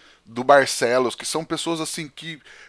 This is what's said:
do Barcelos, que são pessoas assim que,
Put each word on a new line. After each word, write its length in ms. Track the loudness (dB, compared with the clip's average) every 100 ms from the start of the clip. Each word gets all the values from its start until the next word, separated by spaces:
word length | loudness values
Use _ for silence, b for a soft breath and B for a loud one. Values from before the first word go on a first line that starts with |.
| b b -14
do 180 | -2
Barcelos, 680 | 6 6 6 0 0 2 0
que 120 | -2 -6
são 180 | -6 -6
pessoas 340 | -6 -4 -6
assim 300 | -6 -8 -10
que, 260 | -14 -16 -16 b b